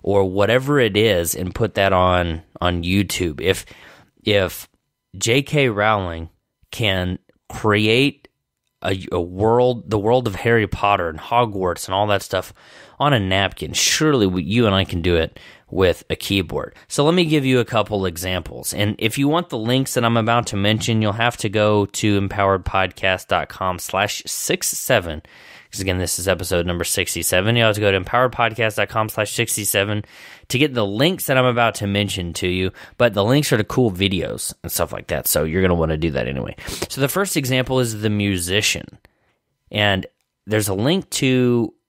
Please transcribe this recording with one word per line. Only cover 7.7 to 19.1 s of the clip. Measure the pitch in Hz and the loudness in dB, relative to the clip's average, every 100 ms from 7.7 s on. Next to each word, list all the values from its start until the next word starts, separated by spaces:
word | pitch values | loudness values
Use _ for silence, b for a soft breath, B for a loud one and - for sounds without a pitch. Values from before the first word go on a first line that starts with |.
| 104 107 117 139 - - _ _ _ _ _ | 2 4 4 2 -2 -20 _ _ _ _ _
a, | 92 95 85 | -4 -4 -4
a | 90 | -4
world, | 87 92 110 120 127 120 - | -4 0 2 4 2 0 -2
the | 107 | -2
world | 104 127 120 | 2 2 0
of | 92 | -2
Harry | 117 117 101 | 2 2 2
Potter | - 101 101 85 | 0 2 2 0
and | 78 | -6
Hogwarts | - 120 120 101 92 85 - | -2 0 0 0 -2 -2 -2
and | |
all | 95 104 | 0 2
that | 101 | 0
stuff | - 95 - - B B B B | 0 -6 -6 -18 B B B B
on | 143 | 2
a | 131 | 2
napkin, | 95 95 95 - 78 | 2 0 0 -4 -6
surely | - - - 156 135 98 | -2 0 2 2 4 2
we, | 90 | 0
you | 78 113 110 | 0 2 2
and | |
I | 98 95 | 2 0
can | 90 | -2
do | 87 85 | 2 2
it | 80 - B B B | 0 -8 B B B
with | 90 92 82 - | 2 2 2 -6
a | - | -8
keyboard. | - 98 85 73 - - B | -2 -2 -2 -6 -8 -16 B
So | - 147 | 0 2
let | |
me | 180 165 | 4 2
give | 156 131 | 2 2
you | 127 | 2
a | 113 | 2
couple | 113 101 104 95 | -2 0 -2 -2
examples. | 82 92 90 - - - | -4 -4 -4 -6 -10 -8
And | - 104 - | -2 -2 0
if | 110 | -4